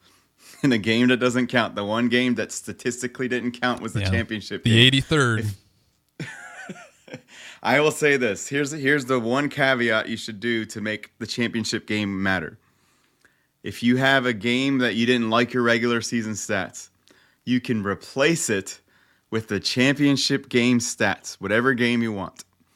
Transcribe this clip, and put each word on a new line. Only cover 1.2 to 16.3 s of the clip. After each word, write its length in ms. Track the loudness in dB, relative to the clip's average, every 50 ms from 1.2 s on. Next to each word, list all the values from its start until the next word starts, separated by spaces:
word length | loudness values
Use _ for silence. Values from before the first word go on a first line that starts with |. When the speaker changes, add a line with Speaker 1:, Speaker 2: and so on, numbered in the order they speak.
| 2 0 0 0 -2 0
Speaker 1:
count. 260 | 2 0 0 0 -2
The 80 | -4 -4
one 240 | -2 0 0 0 2
game 260 | 2 2 2 0 0
that 160 | -2 -4 -6
statistically 760 | -8 -12 -12 -12 -12 -8 -6 -6 -4 -4 -6 -8 -6 -6 -6 -4
didn't 320 | -4 -4 -4 -4 -4 -2
count 220 | -2 -2 -2 -2
was 120 | -6 -6 -4
the 80 | -2
Speaker 2:
Yeah. 100 | -2 0
Speaker 1:
championship 520 | 0 0 -2 -2 -6 -8 -8 -8 -8 -2 0
Speaker 2:
The 60 | 4
Speaker 1:
game. 100 | 6 6
Speaker 2:
eighty-third. 600 | 6 6 6 2 0 2 2 2 2 2 2 0 -2 -4 -6 -10 _ _ _ _ _ _ _ _ _ _ _ -16
Speaker 1:
If 80 | -14 -14
<laughs> 1400 | -14 -16 -18 -18 -18 -16 -16 -16 -16 -16 -18 -20 _ _ _ -20 -18 -18 -20 _ -20 -20 -20 -20 -14 -6 0
I 160 | 2 4 4
will 120 | 4 4
say 260 | 2 2 2 4 4 4
this. 300 | 2 0 -2 -2 -6 -4
Here's, 240 | -2 -2 -2 -2
here's 340 | -4 -2 0 2 2 2 2
the 140 | 0 0 0
one 300 | 0 0 0 0 0 0
caveat 580 | 0 2 2 2 2 2 2 2 2 0 0 -2
you 80 | -6 -8
should 220 | -8 -10 -10 -6
do 260 | -4 -2 -2 -2 -4
to 160 | -6 -8 -8
make 300 | -6 -6 -6 -6 -8 -14 _ -12
the 80 | -10 -8
championship 580 | -4 -4 -2 -2 -2 -4 -4 -2 -4 -6 -4 -4
game 340 | -2 -2 -2 -2 -2 -2
matter. 360 | -2 0 0 -2 -2 -6 -12 -16 _ _ _ _ _ _ _ _ _ _ _ _ _ _ _ _ _ _ _ _ -12
If 200 | -12 -6 -2 2
you 140 | 2 2 4
have 280 | 4 4 4 4 4
a 80 | 2 -2
game 460 | -2 0 0 0 0 0 0 0 2
that 160 | 0 0 0
you 100 | 2 2
didn't 240 | 2 2 2 2 2
like 240 | 2 2 2 2 0
your 100 | 0 2
regular 380 | 2 2 2 2 0 0 0
season 320 | -2 -2 -4 -4 -4 -4